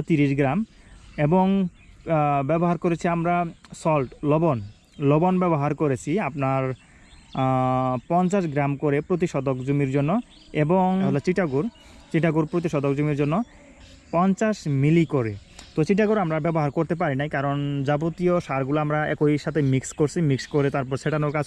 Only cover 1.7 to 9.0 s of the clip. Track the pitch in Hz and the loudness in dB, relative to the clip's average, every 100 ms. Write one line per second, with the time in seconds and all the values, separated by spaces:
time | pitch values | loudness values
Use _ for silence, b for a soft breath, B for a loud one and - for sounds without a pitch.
1.7 | - - - - 160 147 143 135 165 175 | -4 -20 -14 -2 0 2 0 0 0 0
2.7 | 170 180 170 180 170 165 175 170 - - | 0 -2 -2 -2 -2 0 -2 -2 -8 -20
3.7 | - 165 151 127 - 147 156 170 120 104 | -6 0 0 0 -4 0 2 2 0 -4
4.7 | - _ - 139 151 180 185 180 156 143 | -14 _ -2 2 4 4 2 2 0 0
5.7 | 143 156 127 - 180 151 143 135 135 131 | 0 0 -2 -2 -2 -2 -2 -2 0 -2
6.7 | 127 b b b b b - 131 131 127 | -6 b b b b b -2 0 2 2
7.7 | 127 131 127 - 170 180 202 170 143 143 | 0 0 -4 0 0 2 0 0 0 -2
8.7 | 139 151 143 | 0 0 0